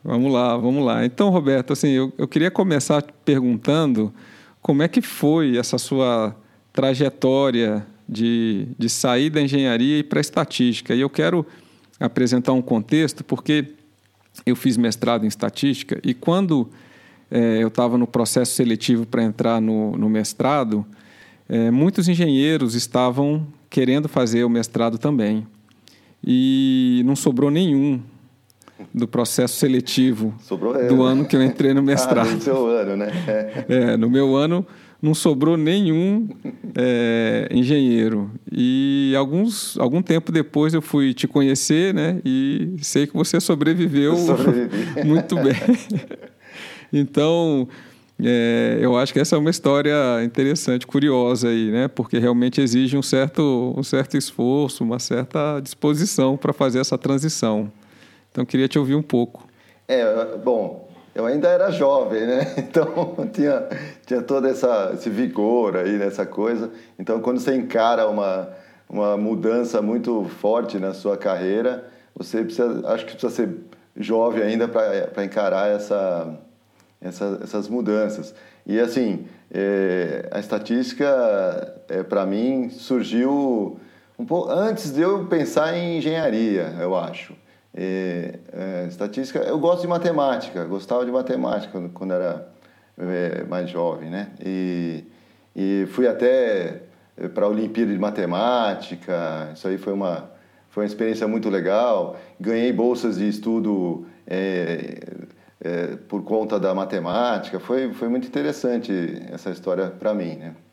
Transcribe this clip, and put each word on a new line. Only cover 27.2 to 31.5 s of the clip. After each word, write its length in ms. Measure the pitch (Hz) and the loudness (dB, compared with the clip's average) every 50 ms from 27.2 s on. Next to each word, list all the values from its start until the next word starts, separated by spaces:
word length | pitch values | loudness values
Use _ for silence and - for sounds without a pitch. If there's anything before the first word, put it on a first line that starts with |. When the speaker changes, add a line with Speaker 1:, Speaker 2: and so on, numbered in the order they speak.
| - 156 127 120 143 143 | 2 2 2 4 2 4
Speaker 1:
nenhum 520 | 143 165 190 175 143 139 139 143 135 123 113 - - - - _ _ _ _ _ _ _ _ - _ - 101 - - | 4 2 4 4 4 4 4 2 0 -2 -4 -12 -20 -20 -20 _ _ _ _ _ _ _ _ -20 _ -20 -18 -8 -4
do 140 | 120 117 | -4 -4
processo 480 | 110 - 123 120 - - - 127 120 - | 0 0 -2 -2 0 0 0 0 0 2
seletivo 800 | - - 139 127 123 127 - - 135 127 131 120 101 110 110 104 - | 0 2 4 4 2 0 0 2 4 4 4 2 0 -2 -4 -4 -8
Speaker 2:
Sobrou 340 | - - 190 175 190 113 131 | -8 -8 -6 -2 -2 -2 0
eu, 120 | 139 123 | 2 2
Speaker 1:
do 160 | 123 131 131 127 | 4 4 4 6
Speaker 2:
né? 80 | 127 | 4
Speaker 1:
ano 140 | 131 135 147 | 4 2 2
que 100 | - - | 2 4
eu 80 | 135 131 | 4 4
entrei 300 | 131 | 4